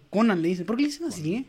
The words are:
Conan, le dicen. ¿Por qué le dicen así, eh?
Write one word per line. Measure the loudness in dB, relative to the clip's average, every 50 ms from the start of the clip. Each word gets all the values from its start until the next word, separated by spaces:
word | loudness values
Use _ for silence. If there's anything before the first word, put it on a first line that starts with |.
| -10 _
Conan, | 0 2 4 4 4 2
le | 2 0
dicen. | 0 0 -2
¿Por | -2 0
qué | 0 0
le | 0
dicen | -2 -4 -6 -6
así, | -6 -4 -4 -4 -2
eh? | -4 -4